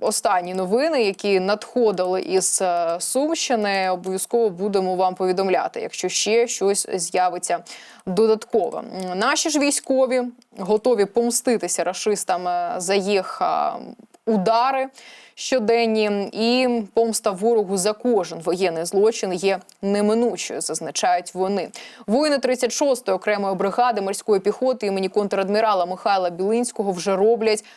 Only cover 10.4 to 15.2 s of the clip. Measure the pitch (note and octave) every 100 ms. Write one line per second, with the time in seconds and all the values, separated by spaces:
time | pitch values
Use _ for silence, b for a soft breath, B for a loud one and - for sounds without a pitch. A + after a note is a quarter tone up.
10.4 | _ - F#3 G#3+ B3+ A3 G3 A#3 A#3 A#3+
11.4 | - A#3 F3 - E3+ F#3 G#3+ G3+ - F3+
12.4 | F3+ F3 F3 F3 F3 G3+ G3 G3+ F#3 -
13.4 | E3+ A2 D2 - - - - _ - A3
14.4 | F#3 A3+ B3+ C4+ C4 B B B